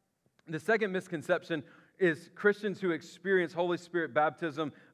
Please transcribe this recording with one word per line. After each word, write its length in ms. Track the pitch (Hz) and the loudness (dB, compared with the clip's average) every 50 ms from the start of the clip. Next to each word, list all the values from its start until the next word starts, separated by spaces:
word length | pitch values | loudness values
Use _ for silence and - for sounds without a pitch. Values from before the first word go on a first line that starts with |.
| _ _ _ _ _ _ _ _ _ - | _ _ _ _ _ _ _ _ _ -10
The 100 | 160 156 | -10 -6
second 320 | - - 226 208 220 196 | 0 0 0 2 0 -2
misconception 720 | 185 185 175 - 175 151 131 - 180 160 - - 165 151 - - - - _ _ _ _ | -2 -4 -6 -6 -8 -8 -2 -2 -2 -2 0 -4 -6 -6 -6 -10 -18 -20 _ _ _ _
is 300 | 190 170 156 - - - _ | 2 2 2 0 -6 -16 _
Christians 460 | - - 208 202 202 214 208 180 - | 2 2 2 2 2 -2 -6 -4 -2
who 100 | 196 175 | -2 -2
experience 640 | 165 151 - - - - - 196 196 185 175 156 - | -2 -2 -6 -12 -20 -10 -2 2 2 2 2 0 -2
Holy 240 | 165 180 175 175 | -2 0 0 0
Spirit 360 | 175 175 - - 175 165 143 117 | -2 -4 -4 -4 -4 -4 0 2
baptism 600 | 151 151 160 156 - 170 160 135 147 160 143 - - - - | 2 2 2 0 -2 -6 -6 -4 -4 -4 -6 -6 -10 -20 -10